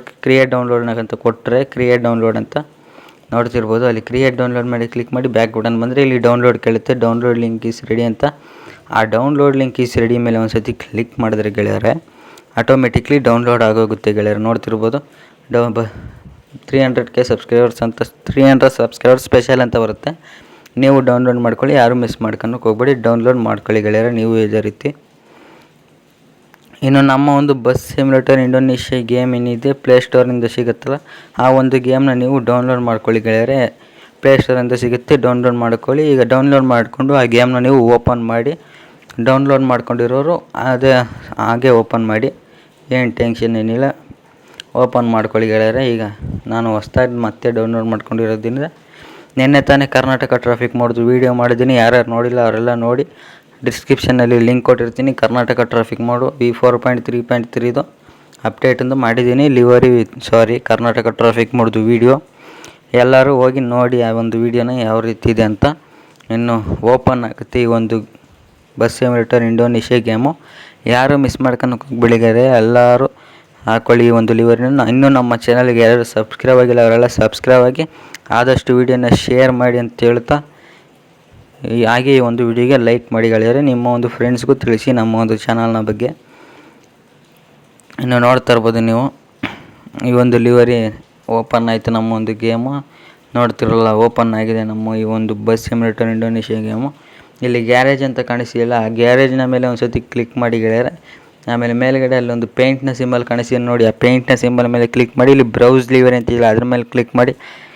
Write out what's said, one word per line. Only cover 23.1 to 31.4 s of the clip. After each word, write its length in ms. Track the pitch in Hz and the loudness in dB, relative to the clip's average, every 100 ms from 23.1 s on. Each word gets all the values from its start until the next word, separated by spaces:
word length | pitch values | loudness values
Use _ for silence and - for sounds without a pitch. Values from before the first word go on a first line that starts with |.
| 117 120 127 107 | 0 2 0 0
ಮಾಡ್ಕೊಳ್ಳಿ 340 | 104 - 107 107 | -4 -2 -2 0
ಗೆಳೆಯರೆ, 240 | 104 113 117 | 0 0 -2
ನೀವು 140 | 110 113 107 | -2 0 0
ಇದೇ 160 | 107 104 | -2 -4
ರೀತಿ. 200 | 104 139 147 _ _ _ - - - _ _ _ _ _ _ _ _ _ _ _ - 135 | -6 -10 -10 _ _ _ -20 -20 -20 _ _ _ _ _ _ _ _ _ _ _ -6 0
ಇನ್ನು 140 | 139 139 | 4 4
ನಮ್ಮ 180 | 131 143 143 | 2 2 2
ಒಂದು 140 | 143 135 120 | 2 0 0
ಬಸ್ 160 | 127 - | -2 -4
ಸಿಮ್ಯುಲೇಟರ್ 460 | - 135 131 131 135 | -4 0 2 4 2
ಇಂಡೋನೇಷ್ಯಾ 600 | 127 131 131 127 - 127 113 | 2 2 0 -2 -4 -6 -2
ಗೇಮ್ 200 | 123 127 123 | -2 -2 -2
ಏನಿದೆ 340 | 120 117 135 139 | -4 -4 -4 -2
ಪ್ಲೇ 120 | - 127 127 | 4 2 4
ಸ್ಟೋರಿಂದ 400 | 131 123 123 117 - | 2 2 2 -4 -2
ಸಿಗುತ್ತಲ್ಲ, 420 | 117 113 - 143 - - - | -4 -4 -6 -8 -10 -20 -14
ಆ 80 | - | 0